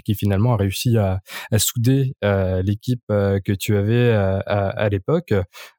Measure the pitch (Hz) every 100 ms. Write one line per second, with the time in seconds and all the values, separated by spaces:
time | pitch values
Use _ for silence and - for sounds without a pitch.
0 | - 104 104 98 120 107 98 95 127 113
1 | 98 95 - - - 110 - 123 117 135
2 | 135 - 101 98 92 92 95 104 - 123
3 | - 104 98 98 101 101 - 104 101 120
4 | 120 110 95 98 - 101 98 - 107 101
5 | - 165 - 101 90 - -